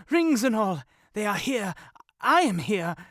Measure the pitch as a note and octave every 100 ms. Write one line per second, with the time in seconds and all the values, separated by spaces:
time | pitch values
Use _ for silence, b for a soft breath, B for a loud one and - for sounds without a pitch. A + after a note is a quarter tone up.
0 | B E4 E4 C4 B3+ A3 G3+ E3 B2+ b
1 | b G#3+ G#3 G3 - B3+ G3 E3 B B
2 | - _ A#3+ D#4+ D#4+ F3+ B2+ G3+ E3+ E3
3 | B